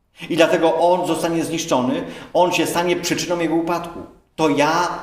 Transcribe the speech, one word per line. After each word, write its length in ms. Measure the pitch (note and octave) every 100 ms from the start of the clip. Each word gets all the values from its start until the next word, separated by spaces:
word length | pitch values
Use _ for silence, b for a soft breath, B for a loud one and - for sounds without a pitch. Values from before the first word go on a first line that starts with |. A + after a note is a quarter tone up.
| _ - E3
I 60 | D#3+
dlatego 400 | D#3+ F3 E3 D#3
on 320 | E3+ F3+ D3+
zostanie 360 | D#3+ E3+ E3
zniszczony, 600 | D3 D#3+ - C#3 B2 D#3 - B B
on 180 | D#3+ F3+
się 140 | D#3+ D3+
stanie 300 | E3+ F3 F3
przyczyną 440 | - D3 - F3
jego 160 | D#3+ E3
upadku. 440 | E3 E3+ - - - - _ -
To 140 | D#3
ja 380 | C#3 D3 E3+ F3 -